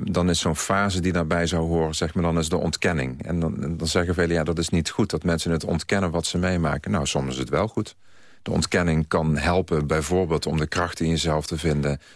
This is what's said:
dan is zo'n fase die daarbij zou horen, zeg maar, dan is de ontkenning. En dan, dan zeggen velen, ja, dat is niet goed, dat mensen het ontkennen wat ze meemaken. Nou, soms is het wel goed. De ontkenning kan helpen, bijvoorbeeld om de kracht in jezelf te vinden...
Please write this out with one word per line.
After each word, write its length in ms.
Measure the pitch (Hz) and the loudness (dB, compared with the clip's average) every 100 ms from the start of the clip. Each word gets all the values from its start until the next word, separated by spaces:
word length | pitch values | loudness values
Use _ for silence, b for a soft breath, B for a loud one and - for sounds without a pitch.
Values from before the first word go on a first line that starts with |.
| 98 | 0
dan 180 | 87 90 | 2 2
is 100 | 85 | 2
zo'n 160 | 90 78 | 0 -2
fase 440 | - 98 101 92 | 0 2 2 2
die 120 | 90 | 0
daarbij 360 | 87 78 85 82 | 0 0 0 0
zou 200 | 85 82 | 0 2
horen, 280 | 82 80 78 | 2 0 0
zeg 180 | 85 | -2
maar, 100 | 92 | 0
dan 140 | 85 82 | 0 0
is 120 | 78 | 0
de 80 | 87 | 0
ontkenning. 680 | 85 - 92 80 65 64 - | -2 -2 -2 0 -2 -6 -4
En 140 | 85 | -2
dan, 380 | 80 - 76 80 | -2 -2 -4 -4
dan 100 | 80 | -2
zeggen 260 | 92 87 | 0 0
velen, 220 | 87 85 85 | 2 2 2
ja, 80 | |
dat 140 | 78 82 | 0 -2
is 100 | 82 | 0
niet 200 | 85 78 | 0 -2
goed, 200 | - 107 | 0 0
dat 140 | 78 | 0
mensen 280 | - - 87 | 0 0 0
het 120 | 82 - | -2 0
ontkennen 460 | 82 - 101 90 | -4 0 0 0
wat 140 | 85 - | -2 -2
ze 120 | 87 | -2
meemaken. 540 | 92 90 78 73 - | 0 0 0 -2 -2
Nou, 140 | - 71 | -2 0
soms 260 | 71 67 | -2 -2
is 40 | 65 | -4
het 100 | 64 | -2
wel 180 | 71 110 | 0 0
goed. 280 | - 107 - b b b b | -2 -6 -10 b b b b
De 100 | - | -2
ontkenning 560 | 87 80 92 85 80 78 | -2 2 2 2 2 2
kan 300 | 87 80 71 | 0 2 2
helpen, 500 | 82 90 85 80 73 | 2 2 2 0 2
bijvoorbeeld 580 | 78 76 90 87 85 - | 0 2 0 2 0 0
om 120 | 80 | -2
de 100 | 76 | 0
kracht 320 | - 87 - | -2 -2 0
in 100 | 80 | 0
jezelf 360 | 80 80 78 - | 2 2 0 -2
te 100 | 80 | -2
vinden... 420 | 80 73 71 71 B | 0 0 0 -2 B